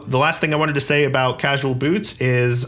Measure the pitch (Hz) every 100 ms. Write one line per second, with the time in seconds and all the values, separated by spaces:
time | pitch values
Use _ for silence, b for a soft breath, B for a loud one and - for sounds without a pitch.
0 | - 131 143 131 160 151 156 139 - 147
1 | 139 131 127 - 143 139 135 127 143 202
2 | 214 - 127 123 123 123